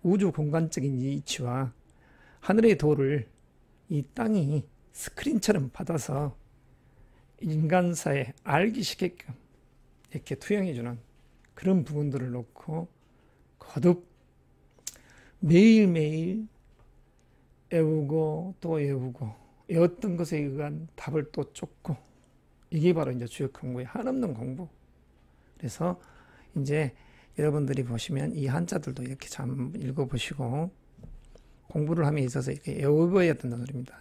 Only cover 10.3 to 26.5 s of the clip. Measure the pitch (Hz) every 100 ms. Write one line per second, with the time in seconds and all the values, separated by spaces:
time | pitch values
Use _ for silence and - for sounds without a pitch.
10.3 | 135 - 202 190 127 117 117 - _ _
11.3 | _ _ - 190 190 127 147 147 135 123
12.3 | 123 117 - - 160 170 _ _ _ _
13.3 | _ _ _ - - 170 175 - _ _
14.3 | _ _ _ _ _ - - - - -
15.3 | _ 160 170 220 220 202 165 151 156 165
16.3 | 214 214 _ _ _ - _ _ _ _
17.3 | _ _ _ _ 170 156 156 143 160 156
18.3 | 156 180 185 170 160 143 135 127 120 110
19.3 | 107 - _ - 160 170 175 214 175 165
20.3 | 151 143 135 147 151 160 - - 156 147
21.3 | - 139 - 151 _ - 143 _ _ _
22.3 | _ _ _ _ 165 170 165 139 127 120
23.3 | - 139 - 131 123 123 - 254 262 226
24.3 | 110 127 131 175 _ _ _ _ _ _
25.3 | _ _ _ 135 - 170 175 - - -
26.3 | - -